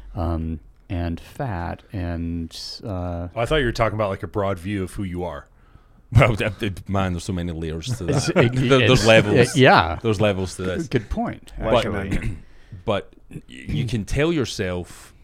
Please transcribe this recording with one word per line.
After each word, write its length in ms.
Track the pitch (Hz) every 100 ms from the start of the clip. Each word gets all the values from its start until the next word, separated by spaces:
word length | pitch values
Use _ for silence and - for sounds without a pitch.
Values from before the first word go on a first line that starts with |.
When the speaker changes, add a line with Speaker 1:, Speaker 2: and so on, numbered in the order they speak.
| - -
Speaker 1:
um, 420 | 82 82 80 80 - _ -
and 320 | 90 87 85
fat. 640 | - - 139 90 85 85 -
And, 580 | 101 85 85 85 85 82 - - -
uh, 60 | -
Speaker 2:
Oh, 520 | 92 90 87 87 110
I 40 | 117
thought 100 | 156
you 100 | 123
were 40 |
talking 220 | 110 113 104
about, 120 | 104
like, 160 | 95
a 40 | 90
broad 300 | 107 98 95
view 240 | 87 101
of 120 | 92
who 100 | -
you 180 | 95 87
are. 240 | 87 73 - _ _ - _ _ -
Speaker 3:
Well, 240 | - 120 107
th-, 160 | 107 98
th-, 280 | 110 90 -
man, 240 | 98 95
there's 100 | 87
so 80 | -
many 180 | 92 87
layers 480 | 80 82 80 120 120
to 80 | 85
Speaker 1:
It's, 180 | 147 -
Speaker 3:
that. 80 | 180
Speaker 1:
it, 160 | 123
Speaker 3:
There, 240 | 127 127 135
there's 120 | 113 127
Speaker 1:
it's, 60 | 110
Speaker 3:
levels. 280 | 110 104 127
Speaker 1:
it, 200 | - 147
yeah. 420 | 127 190 85 85
Speaker 3:
There's 200 | 113 101
levels 340 | 104 95 92
to 80 | -
this. 240 | 92 90 160
Speaker 1:
Good 240 | 120 101
point, 420 | - 233 - - -
Speaker 4:
Like 140 | 110
Speaker 3:
But, 120 | 120 101
Speaker 4:
an 80 | 101
Speaker 1:
actually. 220 | 98 95
Speaker 4:
onion. 240 | 113 85 - -
Speaker 3:
<clears throat> 220 | - 95
but 280 | 98 101 - - -
y-, 120 | - -
you 380 | 64 65 151 131
can 180 | 117
tell 280 | 95 - 156
yourself, 800 | 170 113 - 95 90 87 - - -